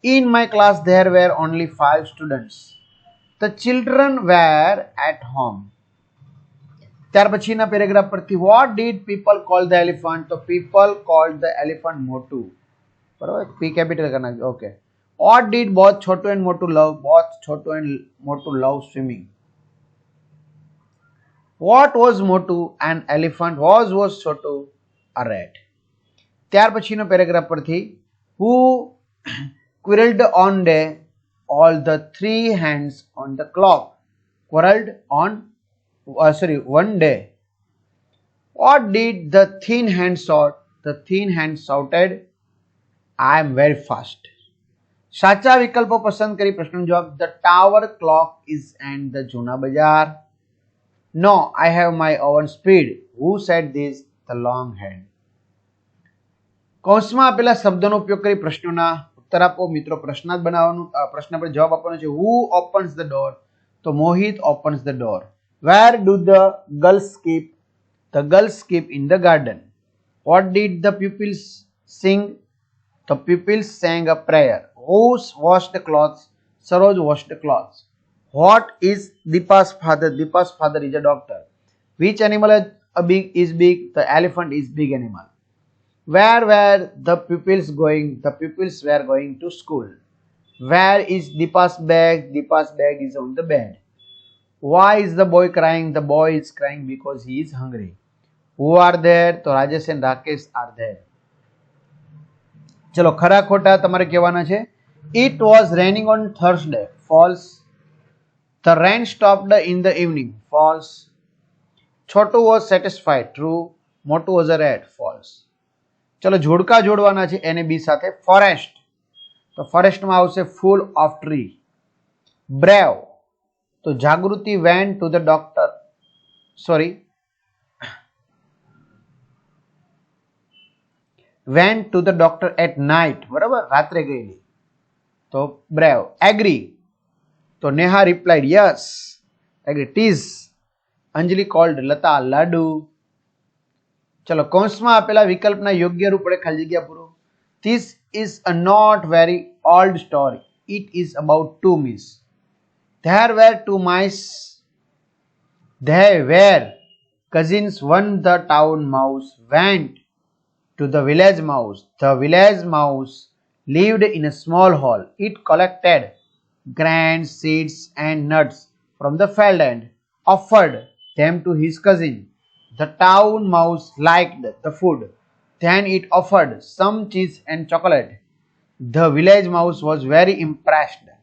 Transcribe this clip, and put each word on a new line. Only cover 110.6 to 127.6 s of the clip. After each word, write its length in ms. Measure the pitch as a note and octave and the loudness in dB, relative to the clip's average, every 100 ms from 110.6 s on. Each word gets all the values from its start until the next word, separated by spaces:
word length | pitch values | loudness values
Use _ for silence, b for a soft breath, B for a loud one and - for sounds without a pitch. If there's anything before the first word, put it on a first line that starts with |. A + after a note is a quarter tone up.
| D#3 D#3+ - - _ _ _ _ _ _ _ _ _ _ _ | 2 0 -8 -20 _ _ _ _ _ _ _ _ _ _ _
Chotu 280 | G3+ G#3 A#3 A3 | 0 2 2 4
was 180 | A3 A3 | 2 2
satisfied. 600 | F#3 F#3 - - C3+ A#2 - | -2 -2 -8 -2 -2 -4 -10
True. 320 | D#3 E3+ E3+ _ _ _ | -8 -8 -10 _ _ _
Motu 300 | C#3+ D#3+ E3 F3+ | -6 -6 -2 -2
was 100 | D#3+ | 0
a 100 | D#3+ | 0
rat. 180 | D3 A#2+ _ _ | 0 -2 _ _
False. 320 | - - _ _ _ _ _ _ _ _ _ _ | -12 -12 _ _ _ _ _ _ _ _ _ _
ચલો, 160 | F#3+ F#3+ | 0 0
જોડકા 420 | D3+ F3 F#3 A#3 | 2 0 4 2
જોડવાના 460 | G3+ G#3 G3+ G3 | 4 2 2 2
છે 160 | F3+ F#3 D#3+ | -4 -6 -6
A 40 | |
ને 100 | E3 | -6
B 140 | E3 D#3+ | -6 -6
સાથે. 320 | D#3+ D3 F#3 | -2 -4 -4
ફોરેસ્ટ, 640 | - - F#3+ G3+ D#3+ - _ _ _ _ _ _ _ _ | -6 2 4 4 0 -10 _ _ _ _ _ _ _ _
તો 80 | - | -16
ફોરેસ્ટમાં 540 | D3 E3+ F#3+ G3 G3 F#3 | -4 2 2 0 -2 0
આવશે 240 | F3+ F#3+ | 0 -2
full 400 | E3+ - F#3+ G3 | -10 -2 0 0
of 300 | - D3+ D3+ - | 0 -2 -2 -4
tree. 360 | D3+ D3 G2 _ _ _ _ _ _ _ _ _ - | -8 -8 -8 _ _ _ _ _ _ _ _ _ -14
Brave, 480 | C3+ E3+ G3+ D#3+ - - _ _ _ _ _ _ _ | 2 4 6 4 -2 -12 _ _ _ _ _ _ _
તો 100 | D3+ | -8
જાગૃતિ 600 | C3 D3 E3 F#3+ G3+ G#3+ | -2 0 0 -2 -6 -4
went 380 | G3+ E3 F3+ G3 F#3+ | 0 2 2 -2 -6
to 100 | E3 | -4
the 100 | E3+ | -2
doctor, 480 | D#3 D#3 - - D#3 - _ _ _ _ _ _ _ _ - | 0 0 -2 -4 -4 -6 _ _ _ _ _ _ _ _ -4
sorry, 200 | D#3+ E3 G3 _ _ _ _ _ _ | -2 -2 -8 _ _ _ _ _ _